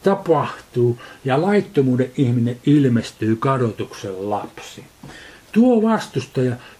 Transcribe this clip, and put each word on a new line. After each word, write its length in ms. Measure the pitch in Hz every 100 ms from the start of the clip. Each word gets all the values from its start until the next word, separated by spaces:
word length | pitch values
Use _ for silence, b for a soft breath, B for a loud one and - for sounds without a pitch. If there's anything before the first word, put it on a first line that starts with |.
tapahtuu 960 | 190 196 - 151 - - - 123 120 120 B B 131
ja 160 | 131
laittomuuden 720 | 180 202 190 - 131 123 127 -
ihminen 400 | 131 123 120 120 -
ilmestyy, 720 | 147 135 117 - - 110 113
kadotuksen 920 | 139 135 117 98 101 - 104 92 101
lapsi. 540 | 104 101 - - - - _ B B B B B
Tuo 300 | 208 247 233
vastustaja, 760 | 220 214 - - - - 127 123 B